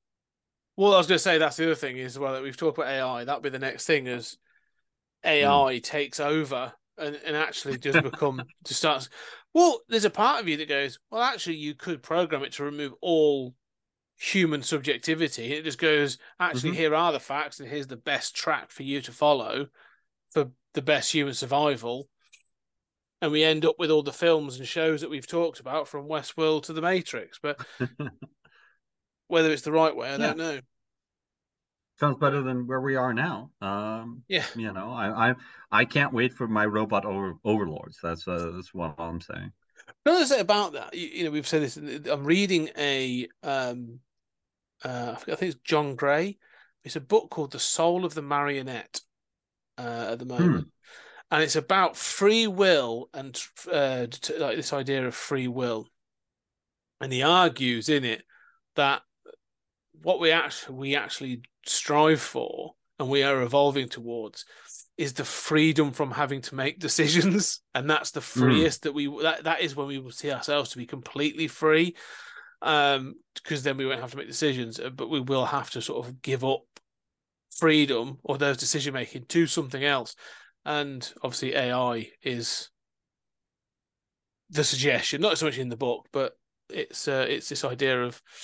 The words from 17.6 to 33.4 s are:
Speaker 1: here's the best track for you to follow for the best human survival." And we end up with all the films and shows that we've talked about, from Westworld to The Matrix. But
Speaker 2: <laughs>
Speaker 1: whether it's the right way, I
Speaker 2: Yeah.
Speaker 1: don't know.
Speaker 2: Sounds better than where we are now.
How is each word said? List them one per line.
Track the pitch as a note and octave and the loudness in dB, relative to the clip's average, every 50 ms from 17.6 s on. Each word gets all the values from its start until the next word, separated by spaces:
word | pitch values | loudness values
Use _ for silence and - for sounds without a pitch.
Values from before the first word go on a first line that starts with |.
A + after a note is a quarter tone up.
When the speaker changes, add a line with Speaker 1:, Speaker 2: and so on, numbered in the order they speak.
| C#3+ A#2+ | -12 -8
Speaker 1:
here's | C#3+ D3 C#3 C3 | -8 -8 -8 -10
the | B2+ A#2 | -12 -10
best | - D3 C#3+ B2+ - - - | -4 -2 -2 -2 -2 -4 -6
track | - - E3 D3+ C3 - - | -4 -2 -2 -2 -2 -4 -10
for | - - C3+ | -14 -12 -6
you | C3+ C#3 C#3+ | -4 -4 -4
to | B2+ - | -6 -8
follow | B2 - D3+ D3 D3 C3 A2 G#2+ A2 C3 C#3+ C3 _ _ - _ _ _ _ _ _ _ _ _ | -2 2 4 4 4 4 2 -2 -4 -4 -4 -6 _ _ -20 _ _ _ _ _ _ _ _ _
for | - D#3 C#3 B2+ - _ _ _ - | 0 0 0 0 -4 _ _ _ -8
the | C#3+ | -4
best | C3+ D3 D3+ C3 - - | 2 2 2 2 2 2
human | - D#3 C#3+ C#3 B2+ | 2 2 0 0 -2
survival." | - C#3 B2 C#3 C#3+ D3+ D3 C#3 A2+ A2+ A#2+ A#2+ C3+ C#3+ _ _ _ _ _ _ - _ _ _ _ _ _ _ _ _ _ _ _ _ _ _ - | -4 -2 0 2 2 4 2 2 0 -4 -6 -6 -6 -8 _ _ _ _ _ _ -20 _ _ _ _ _ _ _ _ _ _ _ _ _ _ _ -4
And | E3 D3+ D3+ | -2 0 4
we | D3+ D#3 | 4 4
end | D#3+ D#3+ D#3 D#3 | 4 4 4 4
up | E3 D#3 - | 2 2 2
with | E3+ D3+ | 2 4
all | D#3 D3+ C#3+ | 4 4 4
the | C#3 - | 2 -4
films | - F3 E3+ D#3+ D#3 D3 C#3 B2+ B2+ | 2 4 4 4 4 2 -2 -8 -10
and | C3 A#2 | -10 -6
shows | - E3+ D#3+ D#3+ D#3+ C#3+ | -2 0 0 2 0 0
that | D#3+ C3 | -4 -6
we've | D3+ C3+ C3 - | -8 -10 -8 -4
talked | E3 E3+ E3+ D#3+ - - | -2 0 0 0 -2 -6
about, | C3 B2+ C#3 D#3 C#3+ - | -10 -4 -4 -4 -4 -4
from | - D3 C#3+ D3 | -8 -12 -8 -6
Westworld | D#3 D3 C3+ - - D#3+ D#3+ D#3 D#3 D3+ - | -6 -6 -6 -6 -4 0 2 2 2 0 -2
to | - D#3+ | -4 -6
The | D#3+ | -2
Matrix. | D#3+ F3 F#3+ F#3 - - - A#2 F#2 - - - | 0 2 2 0 -2 -4 -8 -8 -10 -10 -14 -8
But | - D3 C#3 - - - - - | -6 -6 -6 -6 -10 -16 -8 -6
Speaker 2:
<laughs> | B2+ B2 - - D3 C3+ - - - - _ _ _ _ _ _ _ _ _ _ _ _ _ _ _ _ _ _ _ - | -6 -6 -6 -8 -10 -10 -10 -16 -20 -20 _ _ _ _ _ _ _ _ _ _ _ _ _ _ _ _ _ _ _ 2
Speaker 1:
whether | F3 E3 D#3+ D#3 | 4 4 4 4
it's | D3+ C3+ - | 2 0 -2
the | D3+ D#3 | 0 4
right | D#3+ D#3+ D#3 - | 4 4 4 2
way, | - A#2 C3 C#3 | 0 -6 -6 -4
I | C#3+ | -2
Speaker 2:
Yeah. | D3+ D3+ | 0 -2
Speaker 1:
don't | D3+ D#3+ | 0 -2
know. | E3 D#3+ C#3+ C3+ - _ _ _ _ _ _ _ _ _ _ _ _ _ _ _ _ _ _ _ _ _ _ _ _ _ _ - | -4 -4 -6 -6 -10 _ _ _ _ _ _ _ _ _ _ _ _ _ _ _ _ _ _ _ _ _ _ _ _ _ _ -2
Speaker 2:
Sounds | D3+ D3 B2+ - | 0 0 0 2
better | D3+ C#3 C#3 C#3+ | 2 2 2 2
than | C3 C3 B2+ B2 B2 | -2 -2 -4 -4 -4
where | A#2+ C3 C3 | -4 -4 -2
we | C3 C#3 C3+ | -2 0 0
are | C3 B2+ B2+ A#2 | 0 0 0 0
now. | A#2+ D3 F3 C3+ G2+ | 0 -2 -2 -4 -6